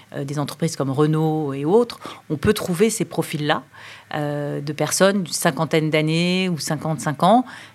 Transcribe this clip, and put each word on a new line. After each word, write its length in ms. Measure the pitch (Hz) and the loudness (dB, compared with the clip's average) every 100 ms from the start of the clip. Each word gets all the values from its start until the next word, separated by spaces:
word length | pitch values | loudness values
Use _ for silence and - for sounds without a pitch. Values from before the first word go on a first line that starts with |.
| - | -12
euh, 100 | - | -10
des 140 | 143 147 | -6 -4
entreprises 360 | 139 - 165 | -6 -2 -4
comme 160 | - 135 | 0 -2
Renault 640 | 135 151 156 156 156 147 | 2 2 2 2 0 -2
et 100 | 139 | -4
autres, 360 | 143 208 233 - - - - | 2 4 2 -4 -16 -16 -8
on 80 | 156 | -2
peut 180 | 202 | 0
trouver 360 | 208 - 170 220 | 0 -2 2 2
ces 140 | 214 | 2
profils-là, 580 | 160 - 160 160 147 160 - - - - - | -4 -4 -4 -4 -4 -4 -6 -20 -20 -20 -10
euh, 460 | 156 147 147 143 147 | -6 -4 -4 -6 -6
de 120 | 147 | -6
personnes 500 | 147 151 - 190 202 | -4 -2 4 4 4
d'une 120 | 170 | -2
cinquantaine 560 | - 175 147 160 165 156 | -2 0 0 0 2 2
d'années 580 | 156 156 160 175 185 185 | 2 2 2 2 0 0
ou 100 | 165 | -2
cinquante-cinq 640 | - 156 156 160 - 147 | -4 -4 -4 -4 -4 2
ans, 220 | 170 233 247 - - | 6 6 4 -6 -20